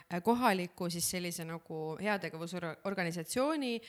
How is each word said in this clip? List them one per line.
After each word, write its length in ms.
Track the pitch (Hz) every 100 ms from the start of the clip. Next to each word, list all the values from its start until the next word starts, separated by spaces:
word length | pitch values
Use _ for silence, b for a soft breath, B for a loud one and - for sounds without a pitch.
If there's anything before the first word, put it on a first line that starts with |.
| B
äh, 100 | 175
kohaliku 680 | 220 240 247 190 180 - 175
siis 180 | 170 -
sellise 340 | 185 175 170
nagu 520 | 165 165 - 160 156 160
heategevusorganisatsiooni, 1700 | 202 202 170 160 170 180 170 - 202 196 170 170 160 247 285 320 254 226